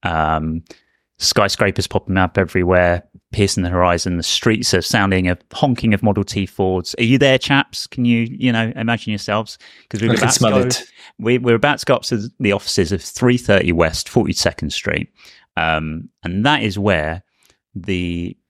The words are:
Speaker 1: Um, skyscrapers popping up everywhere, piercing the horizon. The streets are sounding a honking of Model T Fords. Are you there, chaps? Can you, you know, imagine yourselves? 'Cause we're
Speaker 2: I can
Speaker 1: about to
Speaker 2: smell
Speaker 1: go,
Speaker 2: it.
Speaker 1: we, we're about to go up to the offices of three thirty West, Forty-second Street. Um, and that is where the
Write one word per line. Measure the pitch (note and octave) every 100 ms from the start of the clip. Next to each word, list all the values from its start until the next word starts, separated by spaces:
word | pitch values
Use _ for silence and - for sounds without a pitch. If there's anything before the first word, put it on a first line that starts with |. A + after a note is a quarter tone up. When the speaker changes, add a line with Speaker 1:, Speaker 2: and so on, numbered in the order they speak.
Speaker 1:
Um, | F2+ D#2+ D#2 D#2 D#2+ D#2+ - - _ _ _ _
skyscrapers | - - G2+ - G2+ F#2+ -
popping | G#2 - F#2+
up | F2+ -
everywhere, | F2+ F#2 F2+ F2+ F2 F2 - - _
piercing | - G2+ -
the | F2
horizon. | F2+ F2+ F2 F#2+ F2
The |
streets | D#2+ - - G#2+ -
are | F#2
sounding | - A2 G2 F#2+ F2+
a | F2 _
honking | - C#3+ A#2+ A#2
of | G2+
Model | G#2+ G2+ G2
T | - F#2+
Fords. | - F#2+ F#2 F2 -
Are |
you | A#2 C3
there, | C#3 C3
chaps? | - C#3 - - -
Can | - A#2+
you, | A#2 A#2
you | C3 B2+
know, | A2+ A2+ -
imagine | A2+ A#2 -
yourselves? | G#2 - G#2 A2 - - - _
'Cause | G#2+
we're | A2+
Speaker 2:
I | A2+
can |
Speaker 1:
about | A2+
to | A#2+
Speaker 2:
smell | A#2
Speaker 1:
go, | G#2 B2
Speaker 2:
it. | B2 - _ - _
Speaker 1:
we, | G#2+ B2+
we're | B2 A#2
about | D3 C#3+
to | -
go | C3
up |
to | - A#2 A2 _
the | G#2+
offices | G2 - - E2+
of | F#2+
three | - - B2 B2
thirty | - G2 F2+
West, | E2 E2 - -
Forty-second | - E2 - - - D2+
Street. | - - - - _ - - _ -
Um, | D#2+ D#2 D#2 D#2 - _
and | F2 F#2 B2
that | D3
is | G#2+ F#2+
where | G2+ F2 D2+ E2 _ _ _ _ _
the | G2 F2+ F#2 F2+ E2+ F2+ -